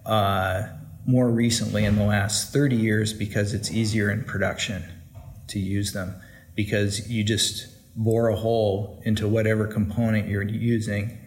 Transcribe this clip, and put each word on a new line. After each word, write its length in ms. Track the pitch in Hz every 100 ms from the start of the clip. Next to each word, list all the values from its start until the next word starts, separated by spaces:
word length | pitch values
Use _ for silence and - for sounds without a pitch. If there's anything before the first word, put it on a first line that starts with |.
| -
uh, 580 | 107 98 98 95 95 113 - - - -
more 240 | 127 123
recently 560 | 117 120 - 107 104 104
in 100 | 104
the 80 | 104
last 480 | 104 98 - -
thirty 220 | 139 143 117
years 380 | 110 107 107
because 400 | - 107 107 101
it's 180 | 101 -
easier 400 | 113 110 107 101
in 120 | 104
production 600 | - 98 95 - - 92 82 - - - - - -
to 120 | 104
use 340 | 95 101 101
them, 200 | 101 92 - - - - -
because 540 | 104 104 101 - -
you 140 | 113
just 440 | 104 104 - - - - - 113
bore 340 | 110 113 113
a 60 | 110
hole 680 | 113 117 104 101 107 - -
into 220 | 107 104
whatever 380 | 110 110 107 104
component 640 | 107 101 - 113 107 98
you're 160 | 101
using 720 | 101 110 117 117 104 101 107 -